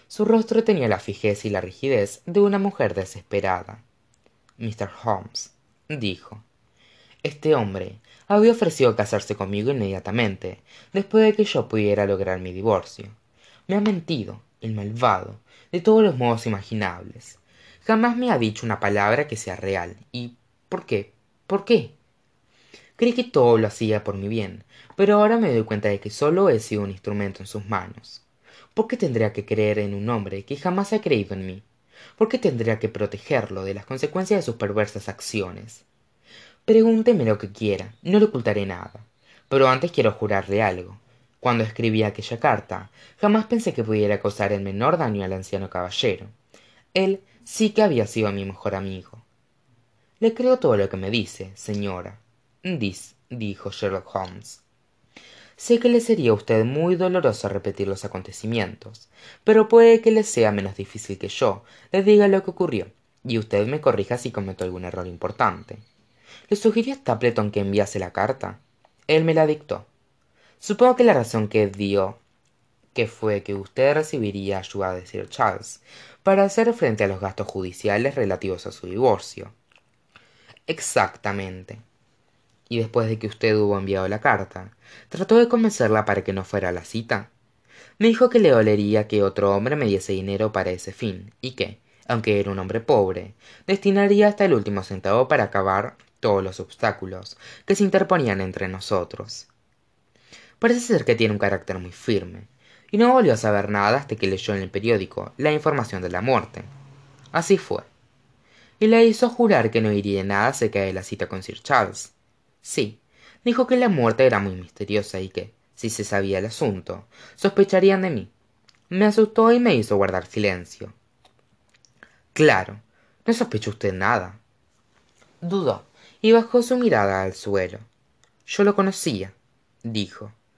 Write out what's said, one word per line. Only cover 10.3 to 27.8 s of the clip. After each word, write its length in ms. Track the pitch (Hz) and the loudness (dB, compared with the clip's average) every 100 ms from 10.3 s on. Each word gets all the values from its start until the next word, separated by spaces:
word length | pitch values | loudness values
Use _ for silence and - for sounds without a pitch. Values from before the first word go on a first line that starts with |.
| 95 92 95 _ - _ | -4 -12 -14 _ -20 _
después 320 | 196 196 220 | -6 0 4
de 100 | 220 | 4
que 100 | 214 | 4
yo 240 | 208 143 107 | 2 0 -2
pudiera 400 | 110 104 101 101 | 0 2 2 2
lograr 320 | 95 92 92 | 0 -2 -4
mi 120 | 92 | -6
divorcio. 580 | 90 107 98 - - 101 107 _ _ _ _ - | -4 0 0 -2 -14 -18 -20 _ _ _ _ -4
Me 80 | 196 | -2
ha 60 | |
mentido, 600 | 208 185 165 151 95 107 _ _ | 0 -2 -4 -6 -6 -12 _ _
el 120 | 113 | -8
malvado, 640 | 107 101 113 123 95 - 107 _ _ _ | -6 -8 0 2 2 -4 -16 _ _ _
de 100 | 180 | -2
todos 220 | 175 220 | 4 6
los 120 | 208 131 | 6 2
modos 300 | 123 113 113 | 0 0 -2
imaginables. 920 | 101 98 110 98 87 90 - - - _ _ _ _ | -6 -6 -4 -4 -6 -16 -20 -20 -20 _ _ _ _
Jamás 320 | - 220 240 233 | -2 2 2 0
me 160 | 247 | 0
ha 60 | 156 | 0
dicho 280 | 113 107 117 | 0 -2 -6
una 140 | 104 | -2
palabra 480 | 104 101 101 120 151 | 0 2 2 0 -2
que 80 | 110 | -6
sea 200 | - 92 | -10 -8
real. 420 | 95 95 87 101 _ | -6 -6 -6 -12 _
¿Y 240 | 123 120 120 _ _ - | -14 -14 -16 _ _ -10
por 160 | 180 - | -10 -4
qué? 280 | 104 104 _ _ _ - | -6 -6 _ _ _ -6
¿Por 180 | 196 196 | -4 2
qué? 300 | 226 117 _ _ _ _ _ _ _ _ - _ - | 0 0 _ _ _ _ _ _ _ _ -20 _ -2
Creí 180 | 233 | 0
que 100 | 240 | 0
todo 340 | 240 151 120 113 | -2 2 4 4
lo 100 | 110 | 2
hacía 360 | - 110 107 | -2 -2 -2
por 120 | - 98 | -4 -8
mi 120 | 98 | -6
bien, 360 | 113 98 92 - - - - | -6 -6 -10 -20 -20 -10 0
pero 200 | 196 208 | 4 4
ahora 220 | 208 233 | 4 4
me 140 | 202 | 2
doy 120 | 120 | 0
cuenta 260 | 110 107 107 | 0 -2 -2
de 100 | 101 | -2
que 120 | 104 | -6
solo 380 | - 147 170 196 | -2 0 2 4
he 100 | 117 | 2
sido 240 | - 107 | 0 -4
un 80 | 98 | -6
instrumento 500 | 95 - 104 101 98 | -8 -8 -4 -6 -8
en 60 | 98 | -12
sus 180 | 107 98 | -12 -6
manos. 560 | 101 | -6